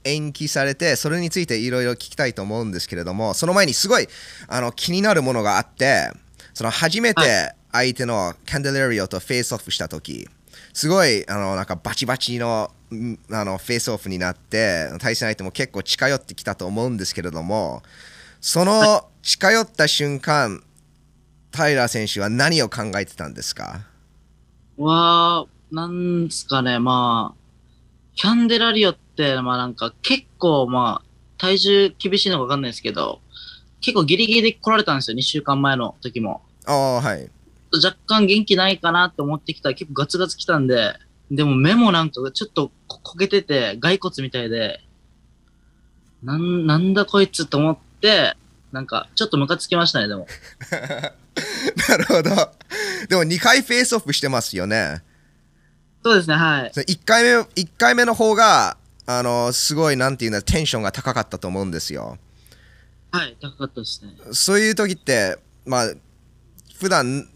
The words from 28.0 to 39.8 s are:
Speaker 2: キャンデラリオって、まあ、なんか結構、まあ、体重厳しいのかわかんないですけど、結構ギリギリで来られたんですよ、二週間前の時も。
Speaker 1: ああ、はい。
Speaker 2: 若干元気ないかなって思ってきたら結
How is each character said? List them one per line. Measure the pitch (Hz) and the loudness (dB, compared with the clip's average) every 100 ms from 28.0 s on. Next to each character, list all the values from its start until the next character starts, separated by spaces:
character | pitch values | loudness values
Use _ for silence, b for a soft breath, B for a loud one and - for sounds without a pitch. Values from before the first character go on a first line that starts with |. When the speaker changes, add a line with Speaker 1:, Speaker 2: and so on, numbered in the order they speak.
| _ - | _ -2
Speaker 2:
キ | 196 | 2
ャ | |
ン | 233 233 | 4 4
デ | 233 | 4
ラ | 233 | 2
リ | 214 196 | 4 2
オ | |
っ | 165 | 2
て、 | _ - 143 131 | _ -2 0 0
ま | 127 | -2
あ、 | 123 | -2
な | 123 | -4
ん | |
か | 117 117 - | -6 -8 -6
結 | - 269 - _ | -2 -2 -4 _
構、 | 175 143 123 | 2 2 2
ま | 127 117 - | 0 0 -2
あ、 | - _ _ - | -10 _ _ -4
体 | 185 196 | 0 2
重 | 196 202 196 - | 4 4 4 0
厳 | 190 196 | -2 0
し | 196 | 0
い | |
の | 165 | 0
か | |
わ | 123 | -2
か | 139 | -2
ん | |
な | 127 | -4
い | |
で | - | -6
す | |
け | 107 | -6
ど、 | 82 62 - _ B B B _ _ | -4 -4 -6 _ B B B _ _
結 | - 220 | 0 2
構 | |
ギ | 151 185 | 2 2
リ | 226 | 4
ギ | 233 | 4
リ | |
で | 220 | 2
来 | - 214 | 0 0
ら | 220 | 2
れ | |
た | 208 | 2
ん | 139 | -2
で | |
す | 123 | -2
よ、 | 117 | -4
二 | |
週 | 135 151 | -2 -2
間 | 143 139 | 0 0
前 | 139 131 | 2 0
の | 117 - | -2 -6
時 | 120 120 | -10 -6
も。 | 104 - - _ - | -6 -6 -12 _ -2
Speaker 1:
あ | |
あ、 | 143 135 120 | 0 2 0
は | 120 82 | -2 -4
い。 | 62 - _ _ _ | -8 -20 _ _ _
Speaker 2:
若 | 160 180 - - | 0 0 -2 0
干 | 220 196 | 2 4
元 | 214 | 4
気 | 208 185 | 4 2
な | 190 | 2
い | 185 | 2
か | 170 | 2
な | 170 180 | 2 2
っ | - | 0
て | |
思 | 143 | -4
っ | 151 | -4
て | - | -6
き | - | -4
た | 143 | -4
ら | |
結 | 127 | -4